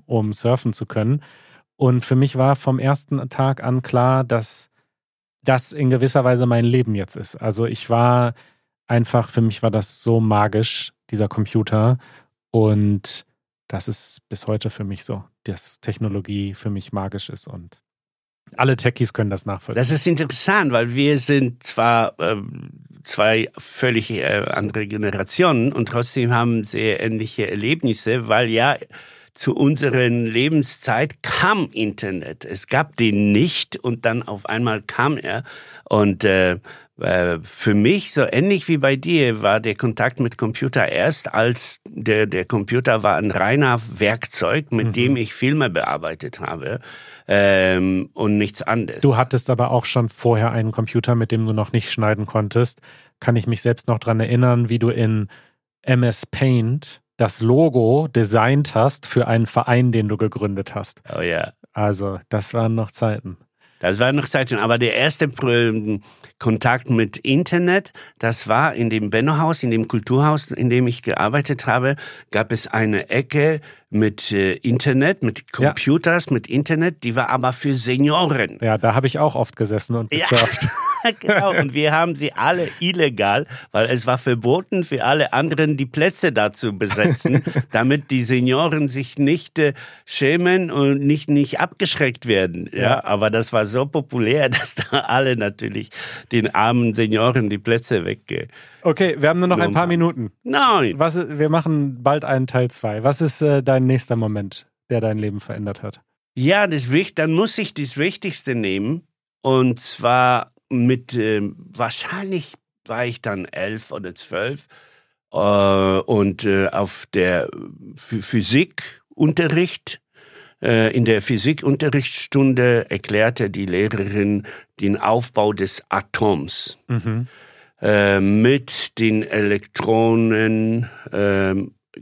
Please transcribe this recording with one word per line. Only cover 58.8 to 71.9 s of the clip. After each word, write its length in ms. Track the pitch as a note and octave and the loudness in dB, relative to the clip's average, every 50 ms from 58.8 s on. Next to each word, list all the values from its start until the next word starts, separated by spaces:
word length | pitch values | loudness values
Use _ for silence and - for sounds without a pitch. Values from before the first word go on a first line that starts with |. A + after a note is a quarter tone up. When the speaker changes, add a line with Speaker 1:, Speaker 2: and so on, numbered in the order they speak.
| A#2 C#3 - - - | 2 2 2 -2 -8
Speaker 1:
für 220 | - - B2+ A#2 A#2 | -2 0 0 2 2
einen 180 | A2+ A2+ A2+ | 2 2 0
Verein, 460 | - - A#2+ A#2 - A#2+ B2 B2+ B2 A2+ | 2 0 0 2 2 4 4 4 4 2
den 160 | A2+ G#2 G#2 | 2 0 0
du 80 | G#2+ | 0
gegründet 580 | G2+ A2 G#2 - - G#2+ G2+ G2 G2 F#2+ - - | -2 -2 -2 -2 -2 -4 -4 -4 -4 -8 -8 -8
hast. 260 | G#2 G2 - - - _ - - | -8 -8 -10 -12 -14 _ -10 -6
Speaker 2:
Oh 40 | - | -4
ja. 320 | E2 F2 E2 E2 - - - _ - _ _ | -2 -2 -2 -2 -4 -6 -10 _ -20 _ _
Speaker 1:
Also, 460 | G#2+ G#2 G#2 G2+ F2+ G2+ G2 F#2+ F2+ - _ | -2 0 0 0 -2 -4 -6 -6 -8 -6 _
das 260 | - G#2 G#2 - - | -4 -4 -4 -4 -2
waren 200 | A#2 A2+ A2+ A2+ | -2 0 0 0
noch 160 | A2+ A2 G#2 | -2 -4 -6
Zeiten. 460 | - - A#2 A2 G#2 - - F#2 F2 - _ _ _ _ _ _ _ _ | -4 -2 -2 -2 -2 -4 -6 -12 -14 -16 _ _ _ _ _ _ _ _
Speaker 2:
Das 200 | - F2+ G2 G#2 | -2 -2 0 2
waren 160 | B2 C3 C#3 | 2 2 2
noch 100 | D3 C3 | 0 0
Zeiten, 300 | - - C#3 C3 B2 B2+ | 0 -2 -2 -2 -2 -2
aber 220 | G#2 G#2+ A2+ A#2 A#2 | 0 2 2 2 2
der 160 | B2 A2+ G2 | 2 0 2
erste 340 | A#2 C3 D#3 - - D#3+ C#3+ | 2 0 0 0 0 -2 -4
Pro-, 720 | B2+ - C#3 B2 A#2+ A#2 A#2 A2+ A2 A2 G#2+ G#2+ G#2+ G2+ - - - _ - - _ - | -2 -2 0 2 2 4 2 2 0 0 -2 -2 -4 -4 -6 -12 -20 _ -20 -20 _ -4
Kontakt 500 | - A2+ A2+ G#2+ - A#2+ B2 B2+ - - | -2 0 0 2 2 0 0 0 0 0
mit 280 | B2 A2+ A2+ - - - | 2 2 2 0 -2 -6
Internet, 720 | - C3 C3+ D#3 F3 - F3 F3 F3 F3 F#3 G3 G3 - - - - - _ - | -2 0 2 2 2 2 0 0 2 2 2 2 0 -4 -10 -20 -20 -20 _ -4
das 300 | - A#2 A#2 - - G#2+ | -2 -2 -2 -2 -2 0
war 260 | A2 B2 D3+ D#3 - | 2 2 2 2 0
in 160 | - A#2+ A2+ | 0 0 0
dem 200 | A2 A2 G#2+ G2+ | 0 -2 -2 0
Benno-Haus, 520 | G#2+ A2+ B2+ D#3 D#3 D3 E3 D#3+ D#3+ - - | 0 0 2 2 2 2 2 0 0 0 0
in 80 | A#2+ | 0
dem 160 | A2+ A2+ A2 - | 0 0 0 0
Kulturhaus, 640 | - A2 - - C3 C3+ D3 D3+ D#3 D3 - - | -2 -4 0 0 2 4 4 4 2 0 -2 -6
in 200 | - - A#2+ A#2+ | -4 -2 0 2
dem 160 | A#2+ B2+ B2+ A#2+ | 2 2 2 0
ich 140 | A#2+ - - | -2 -4 -4
gearbeitet 640 | - - - F2+ G#2+ B2+ D3 C#3 - C#3 A#2+ - | -4 -2 0 0 0 0 0 -2 -2 -4 -4 -2
habe, 280 | - A2+ B2+ B2+ C3+ | 0 0 0 0 0